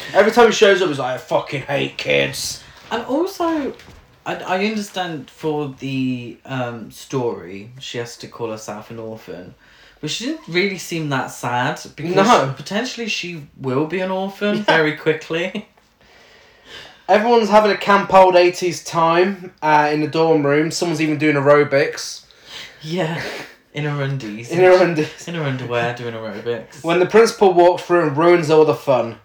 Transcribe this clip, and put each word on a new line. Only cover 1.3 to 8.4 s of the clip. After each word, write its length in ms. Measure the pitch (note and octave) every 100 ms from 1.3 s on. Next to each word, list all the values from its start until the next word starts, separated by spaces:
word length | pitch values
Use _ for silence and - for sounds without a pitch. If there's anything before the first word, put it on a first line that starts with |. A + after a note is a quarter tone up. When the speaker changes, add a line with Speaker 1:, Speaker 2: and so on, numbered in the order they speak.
| D#3 - C#3
Speaker 1:
hate 340 | C3 C#3+ C3+ -
kids." 640 | - C#3+ C#3 C3+ - - - - -
Speaker 2:
And 140 | A3+
also, 720 | A#3 C#4 F#4 - E4+ D#4+ C4 - - - _ _ -
I, 80 | F3
I 300 | - F#3 G#3
understand 640 | A3 G3+ F#3+ F3 D#3 -
for 380 | - D#3+ D3+ D3
the, 720 | C3+ C3+ C3+ C3 B2 A#2+ -
um, 460 | - C3 B2 A#2 G#2
story, 800 | - - C#3 A#2+ G2+ E2 G2 A2 B2+
she 200 | - B2+
has 180 | A#2 -
to 80 | A2+
call 240 | -